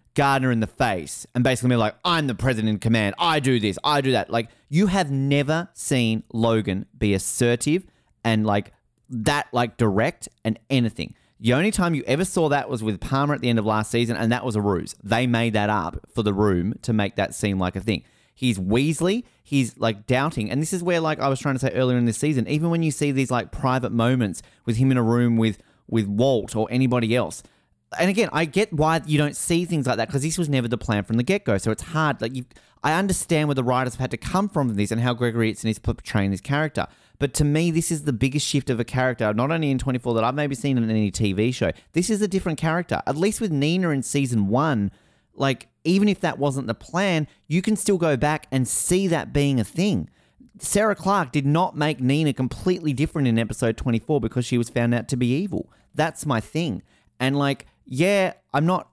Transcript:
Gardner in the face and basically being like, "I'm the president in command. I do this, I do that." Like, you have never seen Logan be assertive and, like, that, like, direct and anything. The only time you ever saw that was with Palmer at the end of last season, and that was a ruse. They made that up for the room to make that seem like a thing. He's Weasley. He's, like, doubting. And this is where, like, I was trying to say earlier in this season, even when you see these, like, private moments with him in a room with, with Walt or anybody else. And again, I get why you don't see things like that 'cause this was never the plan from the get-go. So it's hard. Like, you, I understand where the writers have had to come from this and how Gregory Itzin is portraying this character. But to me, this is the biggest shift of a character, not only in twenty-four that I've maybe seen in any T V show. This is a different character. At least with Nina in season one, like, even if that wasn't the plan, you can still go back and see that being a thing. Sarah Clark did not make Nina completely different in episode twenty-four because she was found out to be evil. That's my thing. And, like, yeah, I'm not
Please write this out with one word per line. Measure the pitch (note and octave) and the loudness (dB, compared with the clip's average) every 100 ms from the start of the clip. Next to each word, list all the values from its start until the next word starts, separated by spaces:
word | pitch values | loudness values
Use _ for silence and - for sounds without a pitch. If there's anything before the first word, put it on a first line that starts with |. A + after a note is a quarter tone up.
| _ | _
Gardner | - C#3 C#3 C3 | 0 2 2 2
in | A#2 | 0
the | G#2+ | -2
face | - B2+ F#2+ C#2+ - - | -2 -2 -2 -6 -12 -8
and | B2 | 0
basically | B2 B2+ B2+ | 2 2 2
being | B2 | 2
like, | G#2+ - | 2 -2
"I'm | F3+ E3 C#3+ | -2 0 0
the | |
president | G#2 A#2+ A2+ A2 | -2 0 0 0
in | G#2+ | 0
command. | A2+ A2+ G#2 G2 | 2 2 2 0
I | E3+ D#3 | 0 2
do | C3 B2 | 2 2
this, | G#2 F2+ | 0 -2
I | D3 D3 | 0 2
do | C3 | 2
that." | A#2+ - | 0 2
Like, | A#2 A2 - _ | -2 -4 -10 _
you | D3 G3+ | 2 2
have | G3 D#3 | 2 0
never | C#3 C#3 C#3+ C#3 D#3+ F3 | 0 2 2 2 0 -2
seen | - - C3+ A#2 A2 - | -10 -2 2 2 0 -4
Logan | A2+ A2+ A2+ G2+ F#2+ - - | 0 2 2 0 -4 -6 -2
be | G#2+ | 0
assertive | G2 - - A#2+ A#2+ - E3+ - _ _ _ | 0 -2 0 2 2 0 -2 -4 _ _ _
and, | A#2 A2 | 0 0
like, | G#2+ G#2 G2+ _ _ _ _ | 2 0 -2 _ _ _ _
that, | B2 A2 C#3+ - | -4 0 0 0
like, | B2 A#2+ - | -2 -2 0
direct | A#2 G2 B2+ - - - | 2 2 0 -2 -14 -8
and | A2+ A2 _ | -4 -4 _
anything. | C3+ A#2 - E2 - _ _ | 0 0 -2 -10 -10 _ _
The | A2+ | 0
only | B2+ G3 | 2 2
time | G#3+ F3 | 0 0
you | D3+ - | -2 -2
ever | C3+ | -2
saw | F#3+ - D#3 | 0 0 0
that | C#3+ C3 | 0 -2
was | B2+ | -4
with | A2 G2 | -4 -4
Palmer | - C3+ C#3+ | -2 -2 0
at | C#3+ | 0
the | B2 | 0
end | A#2 | 0
of | G#2 | 2
last | G#2+ G#2+ | 0 0
season, | A#2 A#2 A2+ | 0 0 0
and | A2 | 0
that | A#2+ | 0
was | B2 G#2+ | -2 0
a | |
ruse. | G#2 F2+ - - | 0 0 -2 -12
They | G2+ A2+ B2+ | -2 0 2
made | A#2 A#2 | 0 0
that | G#2+ G#2 | 0 0
up | G#2+ E2+ - - | 0 -2 -8 -8
for | - | -2
the | G#2 | -2
room | G2 G#2 F2+ F2+ - | 2 2 2 0 -4
to | - | -2
make | A2 G2+ | 0 0
that | - G2 | -2 -4
seem | - G#2 F#2+ | -2 -2 0
like | F2+ F#2+ | -2 -2
a | |
thing. | G#2 G2 - _ _ | -4 -4 -6 _ _
He's | _ C3 G2 | _ -2 0
Weasley. | F#2 A2+ D3 D3+ F3 A3 - _ | 0 2 2 0 0 -2 -4 _
He's, | _ C#3 A#2+ - | _ 0 0 -2
like, | A2+ G#2 - | -2 -2 -2
doubting. | B2 D3 D#3+ G#2 | 0 0 -2 -4
And | B2 | -2
this | D#3 | -2
is | F#3 | -2
where, | E3+ E3+ | 0 0
like, | D#3+ D#3 | 0 -2
I | C#3 | -2
was | C3+ | 0
trying | D3 | -2
to | C3 | -2
say | C3 | -2
earlier | G#2 B2+ B2 | 0 0 2
in | A#2+ | 0
this | A2 | 0
season, | D3 C#3 A2 | 0 0 -2
even | D3+ E3+ | -2 0
when | E3+ | 0
you | E3 | 0
see | - D3 | 0 0
these, | C3+ C3 | 0 0
like, | B2 - | -2 -4
private | - C3 C3 B2 | -4 0 0 0
moments | A#2 A#2 B2+ G#2+ E2 - _ | 0 2 2 0 -4 -14 _
with | - A2 | -4 2
him | C3+ | 4
in | B2+ | 4
a | |
room | A2+ A#2+ A#2+ A#2 | 4 4 4 4
with, | A2+ G#2 - _ - | 2 0 -12 _ -4
with | A2+ G2+ | -2 0
Walt | G2+ C3 B2 G2 A2 | 2 2 2 0 -4
or | A2 | -2
anybody | B2 C3 B2 A2+ | 0 2 2 2
else. | A#2+ F2+ - - _ _ _ _ - | 0 0 -6 -16 _ _ _ _ -2
And | F3+ | 0
again, | G3 G3 | 2 0
I | D3+ | 0
get | E3 F3+ A3 | -2 0 -2
why | D3+ D#3 E3 D3 | 0 2 0 0
you | D3+ | 0
don't | D3 | 0
see | - - E3+ | -2 -2 0
things | F3 E3 B2+ | 0 -2 0
like | A2 | 0
that | A2+ | -2
'cause | C#3 | -2
this | D3 D#3+ | -2 -2
was | D#3+ | 0
never | C3+ A#2 | 0 0
the | A2+ | -4
plan | - G#2 | -2 -2
from | G2 A2+ | 0 -2
the | |
get-go. | B2 G3+ - G2 | 0 0 0 0
So | A2 | 0
it's | G#2+ | -4
hard. | - D#3 D#3 B2 | -4 -2 -2 -2
Like, | A2 C3 | -6 -8
you, | A#2+ - _ _ | -12 -18 _ _
I | C#3+ | -2
understand | D#3+ G3 F#3 - D#3+ D3+ | 0 0 -2 0 0 2
where | |
the | C3+ | 0
writers | B2 B2+ B2+ | 2 0 0
have | A#2+ | -4
had | B2+ | -6
to | A#2 | -6
come | - F#3 G3+ | -4 -2 -2
from | E3+ C3 | 0 0
this | G2+ G2+ | 0 0
and | A2+ | 0
how | B2 | 0
Gregory | A#2+ A#2+ A#2 A2 | 0 0 2 0
Itzin | G#2+ A2+ | 0 -4
is | G#2+ | -2
portraying | - A2+ - G#2+ G2 | -4 -6 -2 0 0
this | F#2+ | -2
character. | - C#3+ D#3 - - - _ _ | -2 -2 -2 -4 -6 -8 _ _
But | C#3 | -4
to | - | 0
me, | D3 D3+ E3+ | 2 2 2
this | D#3+ E3 | 0 -2
is | D#3+ | -2
the | D3+ | -2
biggest | A#2 C3+ C#3+ - | 0 0 0 0
shift | D3 C3 | -2 0
of | A#2 | -2
a | |
character, | A#2+ B2 B2+ A#2+ G#2+ | -2 -2 -2 0 0
not | G#2+ C3 | 0 0
only | E3 D3+ | 0 0
in | C3 | 0
twenty-four | C3 B2+ B2 | -2 -2 0
that | A2+ | 0
I've | A2+ | 0
maybe | C#3 D3 | 0 -4
seen | C3+ C#3+ C3 | -2 -2 0
in | A2+ | 2
any | A2 G#2 | 2 0
T | - G#2+ | 0 -2
V | F#2 A#2 | 2 0
show. | B2+ F#2 - _ | 0 -2 -2 _
This | D#3+ F3+ | -4 -2
is | G#3 | 0
a | G#3 | 0
different | F#3+ F3 D#3 | -2 -2 -2
character. | D#3+ E3 F3 G2 - | -2 -2 -2 -4 -2
At | C#3 | 0
least | G3 G#3+ | 0 0
with | A3 | -2
Nina | D3 D3 F3 F3+ | 0 0 0 0
in | C#3+ | -2
season | B2 C#3+ C3+ A#2+ G2 | -2 -2 0 0 2
one, | A#2 D#3 B2 G2+ - _ _ _ | 2 2 0 -2 -4 _ _ _
like, | - C#3 B2+ - _ | -4 -2 -2 -6 _
even | D#3+ F#3 G#3 | 0 4 4
if | F#3+ | 2
that | E3 - | -2 0
wasn't | C#3+ C3+ A2 | -2 -2 -4
the | |
plan, | A2+ - E3+ G3 E3 D3+ - _ | -6 -6 -2 0 0 -2 -8 _
you | D#3+ | -2
can | G3+ | 0
still | G#3+ - F#3+ | 0 2 2
go | D#3+ C3+ | 2 2
back | D3 D3+ - | 0 -2 -2
and | C3 B2 | -2 0
see | - - F3+ G3 | -2 0 2 2
that | E3 - | 0 -2
being | C3 C#3+ C3 | 0 2 2
a | |
thing. | G#2+ - G3+ B2+ D2+ - _ _ - - | -2 -2 0 0 -4 -12 _ _ -20 -10
Sarah | - G3 G#3+ | -2 2 2
Clark | G3 E3+ G3+ C#3+ | 0 0 0 0
did | D3+ C#3 | 0 2
not | D#3 F3+ | 2 0
make | - D3+ D3+ | 0 -2 0
Nina | B2+ C#3+ D#3 | 0 2 2
completely | C3 C3 - - F3+ D3+ | 0 -4 -2 -2 0 0
different | B2+ D#3 D#3+ C3 | 0 -2 0 2
in | A2+ | 2
episode | A2+ - A#2 A2 | 0 0 -2 0
twenty-four | - A#2 - D3 | 0 -2 0 0
because | A2+ - | 0 -2
she | A#2+ B2 | 0 0
was | A#2 | 0
found | - A#2+ | 0 0
out | A#2+ - | 0 -2
to | C3 | -2
be | B2 | 0
evil. | C3+ G3 D#3+ - _ _ | 0 -2 -6 -8 _ _
That's | - D#3+ - D#3 | -2 -2 -2 -2
my | A#2 | -2
thing. | - D#3 E3 F#2+ - _ _ _ | -2 -4 -4 -4 -10 _ _ _
And, | B2+ C#3+ | 0 2
like, | C#3+ C#3 - _ - | 0 -2 -8 _ -10
yeah, | C3 F3+ G3+ F#3 - _ | 0 2 4 2 -2 _
I'm | C#3 D#3+ | 0 2
not | F#3 - | 0 -4